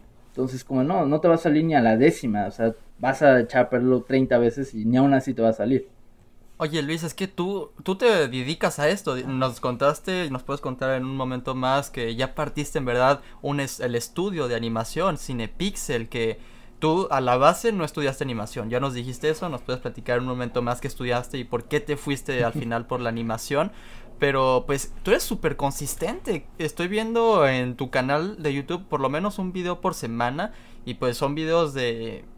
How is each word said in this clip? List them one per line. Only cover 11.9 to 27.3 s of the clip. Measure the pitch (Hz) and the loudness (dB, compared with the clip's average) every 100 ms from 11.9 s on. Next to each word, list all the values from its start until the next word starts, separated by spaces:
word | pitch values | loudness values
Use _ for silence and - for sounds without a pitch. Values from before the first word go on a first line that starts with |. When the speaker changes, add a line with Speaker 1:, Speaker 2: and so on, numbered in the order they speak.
Speaker 2:
que | 131 117 | -4 -4
ya | 117 131 - | -2 -4 -4
partiste | 143 147 143 151 | -4 -4 -4 -2
en | |
verdad | 123 123 131 139 - - | 0 4 4 2 -2 -8
un | 139 143 | -4 -2
es-, | 135 - | -4 -4
el | 127 117 | -2 -2
estudio | - - 196 165 123 | -4 -4 -4 -2 -2
de | |
animación, | 117 117 113 110 156 185 147 | -2 -2 -2 -2 -2 0 -2
Cinepixel, | - 123 110 - 196 - - 120 113 | -6 -6 -6 -4 -4 -4 -4 -4 -2
que | 120 113 110 - - - - | -2 -2 -2 -12 -20 -20 -2
tú | 156 175 190 | 2 2 2
a | 135 | 0
la | 123 127 | 2 6
base | 151 175 233 | 6 4 0
no | 202 | -2
estudiaste | 151 156 139 135 | -4 -2 -4 -2
animación, | 139 113 104 123 110 | -6 -6 -6 -8 -4
ya | 123 | -2
nos | 139 | -2
dijiste | 123 127 120 156 | -4 -8 -4 -2
eso, | 156 175 | -2 -4
nos | 127 | -6
puedes | - 127 | -6 -6
platicar | 120 120 123 123 | -6 -8 -2 -2
un | 127 | 0
momento | 123 120 123 | -4 -2 -2
más | 120 123 | -2 -4
qué | 135 | -6
estudiaste | - 123 123 123 135 | -6 -2 -2 -2 -8
y | |
por | 123 117 | -4 -6
qué | - 147 | -2 -4
te | 151 143 | -2 -4
fuiste | 147 135 - 127 | -4 -4 -2 0
al | 117 | 0
Speaker 1:
<laughs> | |
Speaker 2:
final | 120 117 117 117 | -2 -2 -4 -2
por | 123 | -4
la | 117 | -2
animación, | 117 113 113 - 143 185 - - - - - | -2 -4 -4 -2 0 0 -6 -16 -16 -16 0
pero | 143 135 131 127 - | 2 4 4 4 2
pues | 139 - - | -2 -4 -6
tú | 180 | 0
eres | 277 | 0
súper | - 220 156 139 | 0 -2 -2 0
consistente, | 139 - 143 - 175 349 - 165 - - | -2 -2 -8 -4 -4 -4 -4 -6 -6 -6
estoy | 151 - 180 | -6 -4 -2
viendo | 214 226 233 226 | -2 0 2 4